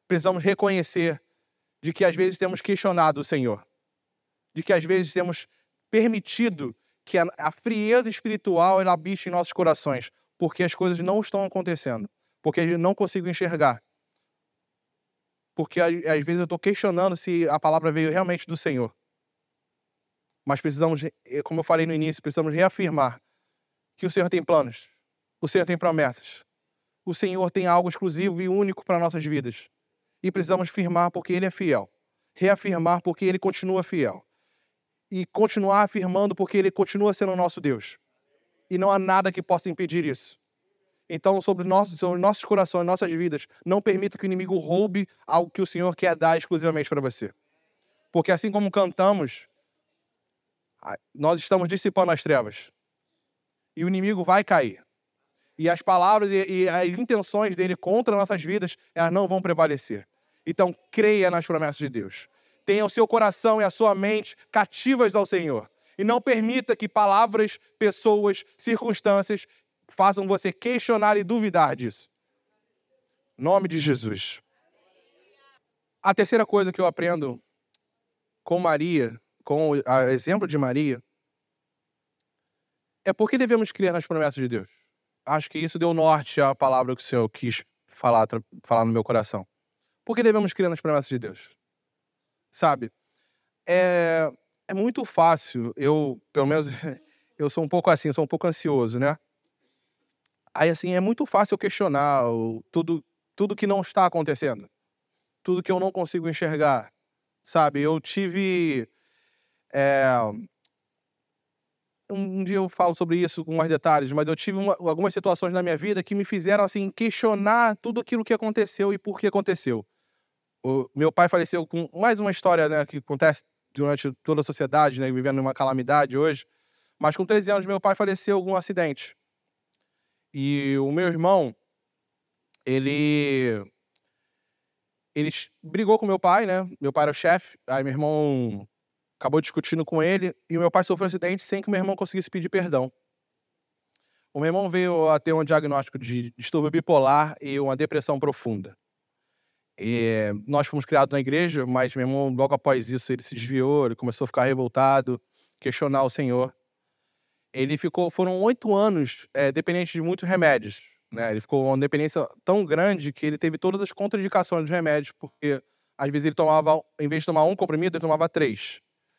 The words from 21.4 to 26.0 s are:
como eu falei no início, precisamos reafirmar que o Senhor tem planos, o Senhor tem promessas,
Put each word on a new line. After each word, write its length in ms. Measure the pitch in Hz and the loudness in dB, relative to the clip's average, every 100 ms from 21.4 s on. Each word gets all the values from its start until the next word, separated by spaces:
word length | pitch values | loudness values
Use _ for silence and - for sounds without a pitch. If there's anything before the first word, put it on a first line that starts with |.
como 160 | - 160 | -4 -6
eu 40 | |
falei 220 | 160 165 160 | 2 2 2
no 80 | |
início, 280 | 156 156 151 | -2 -2 -4
precisamos 300 | 151 156 156 | -4 -2 -2
reafirmar 680 | 156 185 - 180 151 131 120 _ _ _ _ _ _ _ _ | 2 0 0 -4 0 -2 -2 _ _ _ _ _ _ _ _
que 80 | |
o 60 | 180 | -4
Senhor 180 | 190 175 | 0 0
tem 140 | 180 | -2
planos, 460 | 151 165 127 110 - _ _ _ _ _ | 2 2 2 -6 -20 _ _ _ _ _
o 60 | 151 | -2
Senhor 180 | 190 | 0
tem 140 | 175 170 | 0 0
promessas, 640 | 175 156 | 0 2